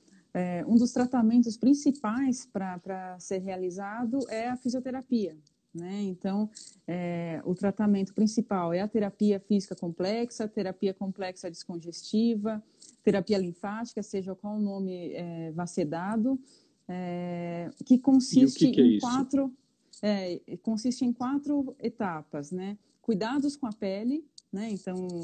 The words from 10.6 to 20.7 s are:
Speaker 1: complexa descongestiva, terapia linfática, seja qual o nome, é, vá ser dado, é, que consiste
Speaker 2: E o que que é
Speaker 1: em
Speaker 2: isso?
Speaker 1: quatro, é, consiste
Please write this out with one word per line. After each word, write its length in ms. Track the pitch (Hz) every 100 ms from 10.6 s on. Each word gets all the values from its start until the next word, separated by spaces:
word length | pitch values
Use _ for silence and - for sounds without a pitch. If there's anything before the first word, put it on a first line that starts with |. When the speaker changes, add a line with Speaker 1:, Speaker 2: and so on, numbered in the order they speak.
| 190 185 202
Speaker 1:
complexa 560 | 190 196 196 185 185 180
descongestiva, 1120 | 165 - 170 170 170 - 214 233 220 214 214 - _ - -
terapia 340 | - 196 175 202
linfática, 680 | 180 170 202 214 240 -
seja 320 | 202 196 190 185
qual 220 | 208 214
o 20 |
nome, 540 | 202 196 190 180 165
é, 380 | - 175 165 165
vá 140 | 160 175
ser 200 | - 151
dado, 540 | 165 185 220 233 262 - - _ _ -
é, 840 | 180 180 175 175 175 170 170 170 - -
que 120 | 254
consiste 680 | 277 262 254 254 269 262 277
Speaker 2:
E 20 |
o 40 |
que 40 | -
que 60 |
é 20 |
Speaker 1:
em 120 | 240 214
Speaker 2:
isso? 80 | 240
Speaker 1:
quatro, 480 | 254 262 277 269 - _ _ _ -
é, 400 | 208 202 185 175 - 175
consiste 440 | -